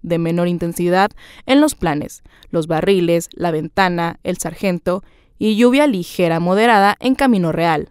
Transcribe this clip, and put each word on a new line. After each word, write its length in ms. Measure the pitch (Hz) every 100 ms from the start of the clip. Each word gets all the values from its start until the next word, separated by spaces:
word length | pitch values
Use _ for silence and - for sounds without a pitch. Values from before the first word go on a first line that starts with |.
de 160 | 165 170
menor 300 | 165 170 175
intensidad 640 | 175 170 170 175 180 208 - - - -
en 140 | 277
Los 140 | 302
Planes, 480 | - 175 147 - - - _ -
Los 160 | 175 160
Barriles, 640 | 160 - 196 170 170 -
La 180 | - 170
Ventana, 680 | 156 156 - 185 175 170 -
El 160 | - 180
Sargento 640 | 165 165 202 175 - 185 - _ _ _
y 160 | 214 214
lluvia 320 | 247 269 294
ligera 500 | 196 175 - 170 165
moderada 580 | 175 190 233 220 196 -
en 160 | 254 262
Camino 340 | 269 214 170
Real. 380 | 156 165 151 -